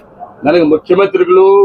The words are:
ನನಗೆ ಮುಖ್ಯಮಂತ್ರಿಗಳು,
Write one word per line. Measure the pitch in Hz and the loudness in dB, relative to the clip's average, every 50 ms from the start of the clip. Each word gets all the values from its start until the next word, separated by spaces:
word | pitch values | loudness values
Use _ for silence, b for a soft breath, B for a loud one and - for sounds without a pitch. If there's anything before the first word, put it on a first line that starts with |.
| - - - - - - - - - 143 | -18 -20 -20 -20 -20 -20 -16 -10 -6 -4
ನನಗೆ | 160 175 165 151 156 | -2 -2 0 0 -2
ಮುಖ್ಯಮಂತ್ರಿಗಳು, | 151 - - 180 185 196 196 196 180 175 170 185 190 190 190 196 202 196 | -2 -2 -2 -2 0 0 0 0 -2 -2 0 2 2 2 2 2 2 2